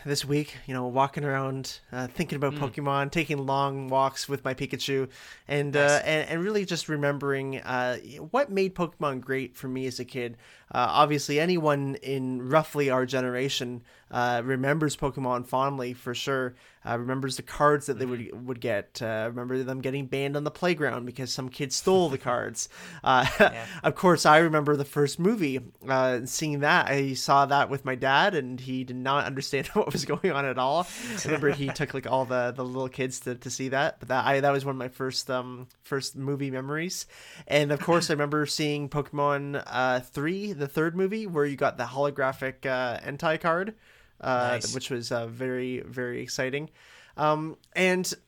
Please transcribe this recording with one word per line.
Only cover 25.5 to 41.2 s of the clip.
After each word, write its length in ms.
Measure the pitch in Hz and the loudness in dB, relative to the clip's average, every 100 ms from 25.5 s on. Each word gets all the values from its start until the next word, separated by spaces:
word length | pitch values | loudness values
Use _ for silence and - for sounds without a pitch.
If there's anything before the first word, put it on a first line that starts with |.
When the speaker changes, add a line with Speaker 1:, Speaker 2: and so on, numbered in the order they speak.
| 131 120 - 123 | -2 -6 -12 0
Speaker 1:
uh, 320 | 131 127 123 | 2 4 2
seeing 360 | 127 - 156 143 | -2 -4 -2 2
that. 280 | 147 175 - | 4 4 4
I 240 | 139 139 | 2 0
saw 320 | 127 - 139 139 | -2 4 6 6
that 240 | 143 110 | 4 2
with 140 | 135 | 0
my 100 | 131 | -4
dad, 400 | 127 135 139 190 | 0 4 6 6
and 240 | 175 127 127 | 2 -4 -8
he 240 | 131 131 | -6 -6
did 140 | 123 127 | -6 -4
not 300 | 127 143 104 | 0 2 0
understand 400 | 135 - 135 - | -4 -2 -4 0
<laughs> 60 | |
what 180 | 214 - | 0 0
was 120 | 135 | -2
going 280 | 139 143 190 | -2 -2 0
on 120 | 139 | 0
at 140 | 139 127 | 0 0
all. 280 | 131 160 180 - 247 214 | 2 2 -2 -8 -10 -6
I 20 | - | -2
remember 240 | 151 147 | 2 2
he 160 | 139 139 | 2 -2
Speaker 2:
<laughs> 60 | |
Speaker 1:
took, 200 | - 147 | -4 -4
like, 120 | - 113 | -4 -2
all 140 | 131 | 0
the, 280 | 123 127 123 135 | 0 0 -2 -4
the 80 | |
little 240 | 127 127 131 | -6 -4 -6
kids 320 | - 131 127 | -4 -4 -4
to, 140 | - 120 | -8 -8
to 140 | 131 | -8
see 180 | - 131 | -6 -2
that. 320 | 135 156 - | 0 0 -2
But 80 | 120 | -2
that, 180 | 135 120 | 0 4
I, 140 | 139 | 4
that 100 | 143 | 4
was 140 | 139 | 2
one 100 | 139 | 0
of 40 | 131 | -4
my 100 | 127 | -8
first, 420 | - 131 131 - | -6 -4 -4 -4
um, 380 | 127 127 123 127 _ | -4 -4 -12 -16 _
first 340 | - 139 135 135 | -6 -6 -6 -6
movie 340 | 135 139 139 | -4 -4 -4
memories. 560 | 131 135 151 175 - - - - - - | -4 -4 -4 -4 -8 -10 -16 -20 -18 2
And, 240 | 147 147 | 2 4
of 100 | 147 | 2
course, 300 | - 170 165 | 4 2 4
I 40 | |
remember 300 | 147 143 151 143 | 0 2 0 0
seeing 420 | - 151 147 143 | 0 0 -2 -2
Pokemon, 720 | 151 135 147 143 143 143 143 - | -4 -4 0 0 0 -2 -6 -4
uh, 340 | 123 127 127 | 0 2 2
three, 520 | 127 - 151 190 208 | -2 -4 -4 -2 -4
the 160 | 151 139 | -4 -4
third 280 | 156 165 170 | 0 0 0
movie, 300 | 190 220 | 0 -2